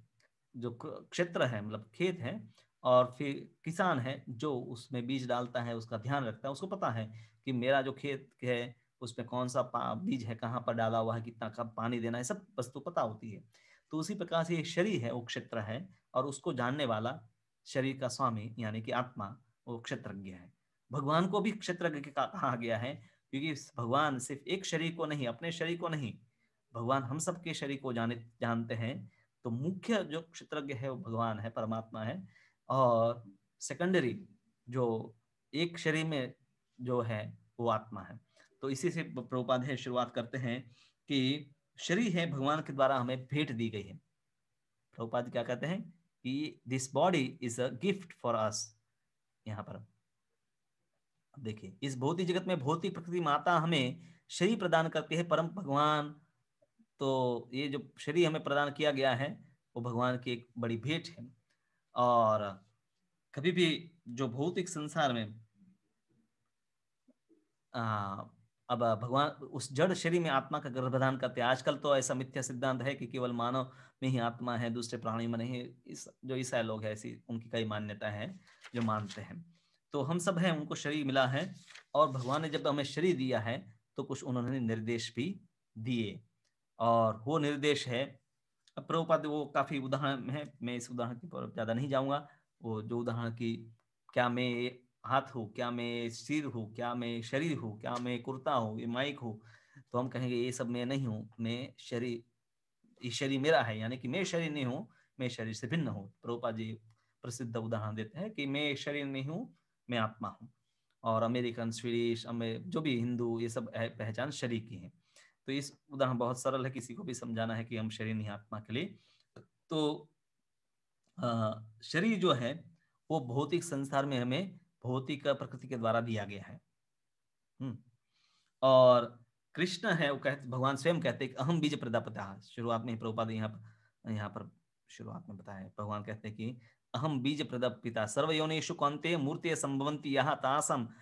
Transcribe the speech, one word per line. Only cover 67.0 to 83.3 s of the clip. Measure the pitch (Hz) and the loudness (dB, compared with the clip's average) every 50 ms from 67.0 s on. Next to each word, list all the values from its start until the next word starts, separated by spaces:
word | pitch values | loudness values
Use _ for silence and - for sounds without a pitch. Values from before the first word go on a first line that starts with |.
| _ _ _ _ _ _ _ _ _ _ _ _ _ _ - | _ _ _ _ _ _ _ _ _ _ _ _ _ _ -6
आ, | 127 117 110 110 107 101 98 98 - - 110 - _ _ _ _ _ _ - | -4 0 0 0 0 0 -2 -4 -6 -8 -12 -16 _ _ _ _ _ _ -4
अब | 123 113 120 113 110 101 | 0 2 4 4 4 2
भगवान | 110 120 123 135 147 151 | 0 0 2 2 2 2
उस | - - 147 - - 139 - - 139 | 0 -4 -10 -10 -8 -8 -8 -4 2
जड़ | 131 160 190 190 | 4 4 4 4
शरीर | 190 - 165 170 175 | 2 2 2 2 4
में | 170 160 | 4 4
आत्मा | 139 170 165 - - 151 | 4 4 4 2 -2 -4
का | - 143 | -4 -4
गर्भधान | 120 131 131 127 123 131 131 131 135 131 | -2 -2 0 2 4 4 4 4 4 2
करते | 131 123 123 123 | 0 -2 0 2
हैं। | 117 120 | 4 4
आजकल | 131 131 - 156 147 139 | 4 4 2 0 0 2
तो | - 147 143 135 | 4 4 4 4
ऐसा | 127 - 139 | 4 2 0
मिथ्या | 127 131 127 - 143 | -2 -2 -4 -4 -4
सिद्धांत | 123 - 131 120 131 131 131 127 | -4 -4 -2 0 0 2 2 2
है | 120 135 139 | 0 -2 -2
कि | 131 131 120 | -2 -6 -6
केवल | 127 131 123 123 | -2 -2 -2 0
मानव | 120 120 117 120 127 135 127 131 - - - - _ _ 131 | 0 0 0 2 2 0 0 -2 -6 -14 -20 -20 _ _ 0
में | 131 | 2
ही | 131 123 | 2 2
आत्मा | 117 117 117 123 123 123 120 117 | 2 2 0 -2 -2 -2 0 0
है, | 120 117 | 0 0
दूसरे | 117 120 117 117 120 117 | -2 -2 -4 -4 -6 -4
प्राणी | 110 113 110 117 117 117 | -2 -2 -2 0 0 0
में | 117 117 | 0 -2
नहीं। | 113 123 127 123 123 - - - _ - | -2 -4 -4 -6 -6 -8 -12 -16 _ -14
इस, | - - - - - _ - | -14 -14 -14 -16 -18 _ -8
जो | 127 131 | -4 -4
ईसाई | 131 127 127 135 120 | -2 -2 0 0 0
लोग | 113 113 110 107 107 | 0 0 -2 -2 -4
हैं | 107 | -4
ऐसी | 107 107 - 120 117 117 - - | -6 -6 -8 -10 -10 -10 -10 -8
उनकी | 117 113 113 117 | -8 -8 -6 -4
कई | 120 117 107 | -2 -2 0
मान्यता | 110 107 104 107 104 104 101 - 107 | 0 -2 -4 -4 -6 -6 -6 -4 -4
है | 101 104 110 180 190 - - - - - - - - | -4 -4 -6 -8 -8 -12 -18 -20 -20 -20 -16 -6 -2
जो | 120 | 0
मानते | 117 110 107 107 104 101 - 107 | 2 2 2 0 0 -4 -6 -10
हैं। | 107 - - - - - _ _ _ _ _ _ _ _ - | -10 -10 -12 -14 -14 -16 _ _ _ _ _ _ _ _ -2
तो | 147 | -2
हम | 131 135 165 180 | 0 0 0 2
सब | 170 202 190 170 | 2 2 2 4
हैं, | 180 185 160 147 | 4 4 4 2
उनको | 147 - 160 | 0 -4 -6
शरीर | 151 - 147 147 156 147 | -4 -2 -2 -2 0 0
मिला | 131 131 135 131 127 | 2 4 4 4 4
है | 131 143 175 190 190 - - - - - - _ - | 4 0 0 -2 -6 -12 -16 -20 -20 -20 -12 _ 4
और | 147 156 151 | 6 6 6
भगवान | 131 135 120 123 135 151 | 4 0 0 0 2 2
ने | 160 156 | 0 0
जब | 147 151 139 156 | -2 0 2 2
हमें | 143 147 139 | 2 2 0
शरीर | - - 151 160 185 170 127 | 0 0 2 4 4 4 4
दिया | 131 127 | 2 2